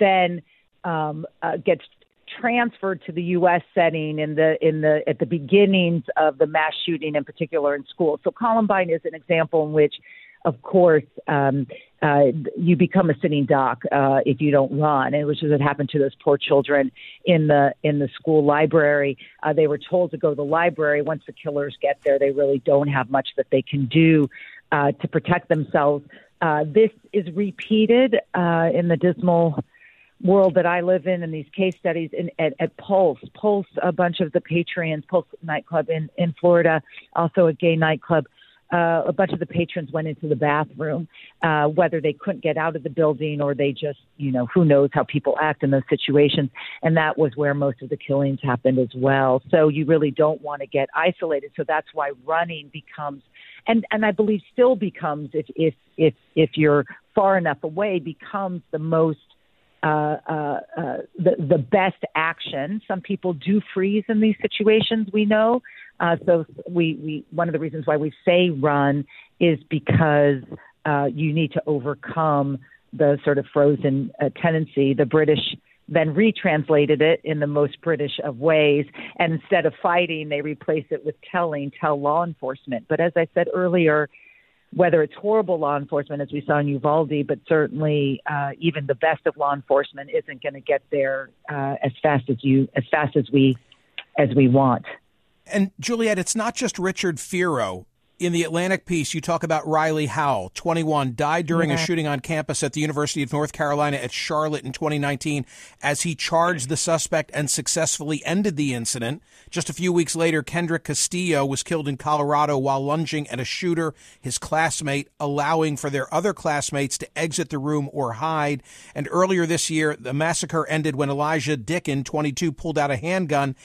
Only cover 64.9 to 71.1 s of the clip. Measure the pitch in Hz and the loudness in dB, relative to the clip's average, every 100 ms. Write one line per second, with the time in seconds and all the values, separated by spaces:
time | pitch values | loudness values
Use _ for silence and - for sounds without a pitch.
64.9 | 226 196 214 208 214 220 247 - - - | -2 -2 0 2 2 2 0 -4 -20 -20
65.9 | _ 175 165 - 170 160 - - 175 160 | _ -2 0 2 2 0 -12 -4 0 0
66.9 | 156 156 151 - 160 170 156 156 156 151 | -2 -8 -10 -8 -4 -2 -2 -6 -4 -2
67.9 | 151 151 - - 175 180 143 147 143 143 | 0 -2 -2 2 4 2 2 2 4 2
68.9 | 143 143 - - _ 175 151 - 160 - | 2 -4 -14 -20 _ 2 2 -2 -4 2
69.9 | - 156 147 143 135 - - - _ 156 | 4 4 4 4 2 -6 -18 -20 _ -2
70.9 | 143 143 | 0 -2